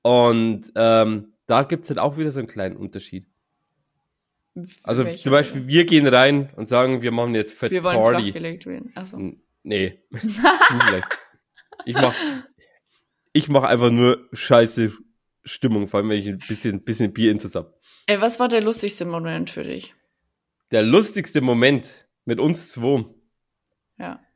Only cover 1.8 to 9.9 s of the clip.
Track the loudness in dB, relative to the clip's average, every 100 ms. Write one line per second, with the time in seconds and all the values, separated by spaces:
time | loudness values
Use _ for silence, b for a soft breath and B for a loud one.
1.8 | -6 -4 -4 -2 -6 -6 -10 -8 -8 -8
2.8 | -14 -14 -14 -18 -18 _ _ _ _ _
3.8 | _ _ _ _ _ _ _ -20 -20 -18
4.8 | -6 -4 -2 -4 2 2 2 -6 0 2
5.8 | 4 4 6 6 6 4 -2 -10 -2 0
6.8 | 2 0 -2 -2 -2 -2 -4 -6 -4 -2
7.8 | -2 2 2 2 -2 -6 -10 -12 -14 -16
8.8 | -16 -16 -16 -12 -12 -12 _ _ -6 -2
9.8 | -2